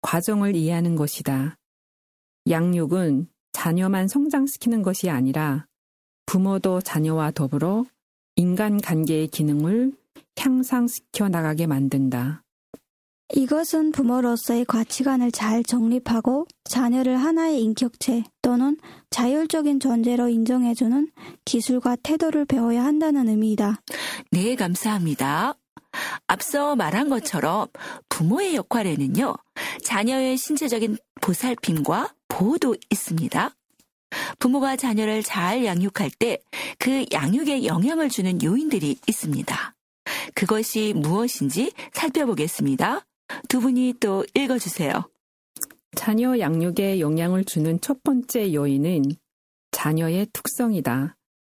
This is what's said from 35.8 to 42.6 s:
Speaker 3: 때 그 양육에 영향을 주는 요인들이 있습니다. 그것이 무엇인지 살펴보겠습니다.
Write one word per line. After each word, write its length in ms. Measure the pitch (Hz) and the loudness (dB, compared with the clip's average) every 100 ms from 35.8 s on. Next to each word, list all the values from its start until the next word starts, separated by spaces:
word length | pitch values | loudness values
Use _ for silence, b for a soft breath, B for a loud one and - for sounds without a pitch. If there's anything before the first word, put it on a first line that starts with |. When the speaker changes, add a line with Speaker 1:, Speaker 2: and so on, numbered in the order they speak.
| 196 - 156 - | 0 0 -4 0
Speaker 3:
때 200 | 233 - _ B B B | -2 -2 _ B B B
그 280 | 254 269 254 | 0 0 0
양육에 540 | - 165 233 302 277 - | -2 0 0 0 0 0
영향을 440 | 170 226 330 294 | 2 2 2 0
주는 320 | - 185 180 | 0 -2 0
요인들이 540 | 151 226 311 233 147 139 - | 0 0 2 0 -2 -2 -4
있습니다. 680 | 214 160 139 - - - _ _ _ - B B - | -4 -2 -4 -4 -6 -8 _ _ _ -10 B B -4
그것이 580 | 185 220 226 220 214 180 | 0 0 0 0 0 0
무엇인지 760 | 151 185 240 - 139 - 285 B B | 0 0 0 -2 -2 0 -4 B B
살펴보겠습니다. 1120 | - 320 285 277 196 156 - | -4 -2 0 0 0 -2 -2